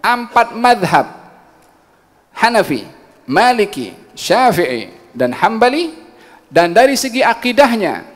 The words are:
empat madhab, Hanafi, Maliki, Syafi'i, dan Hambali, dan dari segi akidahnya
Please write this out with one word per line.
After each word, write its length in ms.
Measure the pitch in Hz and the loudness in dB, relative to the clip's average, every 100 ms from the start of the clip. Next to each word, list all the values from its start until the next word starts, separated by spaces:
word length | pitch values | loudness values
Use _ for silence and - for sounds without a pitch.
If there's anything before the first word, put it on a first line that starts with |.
empat 560 | 202 240 233 240 226 220 | -2 -4 -2 -2 -2 0
madhab, 480 | 240 233 175 156 - - - - _ _ _ _ _ _ _ _ _ | 2 2 2 0 0 -12 -20 -20 _ _ _ _ _ _ _ _ _
Hanafi, 480 | - 226 233 160 127 90 - - _ - | -4 0 0 0 -6 -8 -20 -20 _ -4
Maliki, 640 | 156 247 240 202 139 104 - - - | 2 2 2 -2 -4 -12 -14 -20 -14
Syafi'i, 720 | - 156 240 170 143 120 95 - - | -2 2 2 0 -2 -4 -10 -18 -20
dan 160 | 120 123 - | -4 -4 0
Hambali, 560 | 190 220 240 294 330 - - _ - - _ | -2 2 0 0 -6 -10 -20 _ -20 -20 _
dan 240 | 147 175 | 2 4
dari 240 | 180 269 269 | 4 4 2
segi 240 | 269 233 | -4 0
akidahnya 800 | 143 214 247 240 277 233 170 92 - | 0 0 0 2 2 2 -2 -6 -12